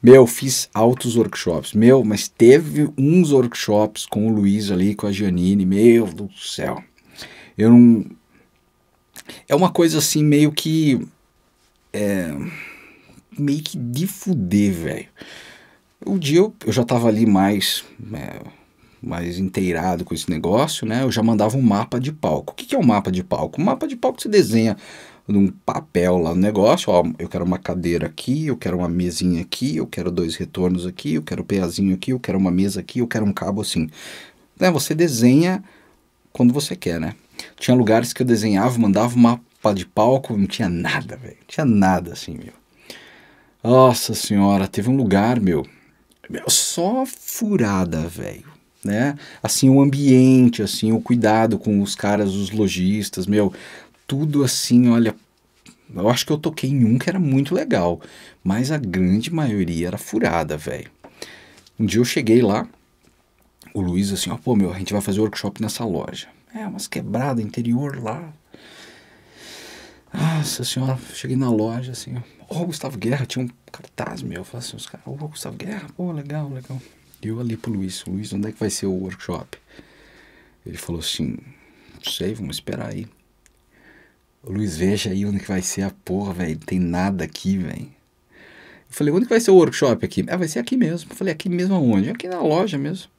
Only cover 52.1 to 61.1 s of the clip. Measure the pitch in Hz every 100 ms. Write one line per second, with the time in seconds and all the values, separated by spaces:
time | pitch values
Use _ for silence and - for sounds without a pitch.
52.1 | 104 101 95 95 107 101 90 92 104 98
53.1 | - 92 104 101 - - - - _ -
54.1 | 139 156 147 131 - - 123 123 117 113
55.1 | - _ _ _ _ - _ _ 92 101
56.1 | 123 - 151 - - 131 139 113 120 -
57.1 | 190 160 131 139 190 302 110 87 85 -
58.1 | - - _ 92 101 131 156 98 90 92
59.1 | 101 123 165 143 104 87 82 87 101 -
60.1 | 214 233 82 - 151 147 - - _ -